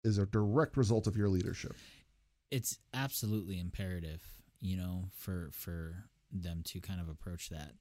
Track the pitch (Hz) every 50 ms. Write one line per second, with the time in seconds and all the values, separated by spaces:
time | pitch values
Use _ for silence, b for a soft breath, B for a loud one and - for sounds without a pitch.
0 | - 110 104 101 101 98 110 110 104 101 107 147 160 - - 143 123 101 117 110
1 | - 110 95 107 104 101 95 90 - - 90 - - - - B B B B B
2 | B _ _ _ _ _ _ _ _ _ 139 127 - - - - _ _ - 127
3 | 135 139 - - - 104 107 107 95 90 95 90 87 90 - - 98 92 92 87
4 | 82 80 78 82 - - - - - _ _ _ - 95 92 92 90 90 90 92
5 | 95 92 - - - - 92 90 85 73 - - - - 85 85 82 80 85 92
6 | 104 - _ _ _ _ - 95 90 87 82 82 82 - - 92 85 - 98 90
7 | 85 80 78 - - 92 87 82 - - 82 78 76 76 58 -